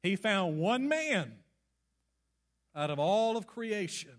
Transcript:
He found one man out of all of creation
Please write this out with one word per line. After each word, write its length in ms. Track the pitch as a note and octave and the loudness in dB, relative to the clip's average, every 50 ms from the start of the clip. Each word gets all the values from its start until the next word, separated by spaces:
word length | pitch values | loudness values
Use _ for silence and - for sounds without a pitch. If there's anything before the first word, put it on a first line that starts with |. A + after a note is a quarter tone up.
| - | 0
He 140 | F3+ G3 | 0 -2
found 420 | F#3+ - A3 G#3 G3 F#3+ F3 D#3 D#3 | 0 2 2 2 2 2 0 0 0
one 300 | D#3+ G3 A#3+ B3+ C4 C#4+ | 2 2 2 2 2 0
man 560 | D#4 D#4 D#4 D#4 C#4+ F#3+ D#3 A#2+ A2 G#2 _ _ _ _ _ _ _ _ _ _ _ _ _ _ _ _ _ _ _ _ _ _ _ _ _ _ _ | 0 0 0 0 0 0 0 -2 -8 -18 _ _ _ _ _ _ _ _ _ _ _ _ _ _ _ _ _ _ _ _ _ _ _ _ _ _ _
out 160 | D3+ D3 D3+ | -4 -4 -2
of 80 | D3 C#3+ | -2 0
all 380 | D3 E3+ G3 A3 A3+ A3+ A3 | 0 2 2 2 2 2 0
of 100 | A#3 G#3 | -2 -4
creation 720 | - - A#3 A3+ A3+ G#3+ G#3 F#3+ D#3 - - - - B2+ | -6 -10 -8 -4 -4 -2 -2 -4 -4 -6 -8 -10 -12 -16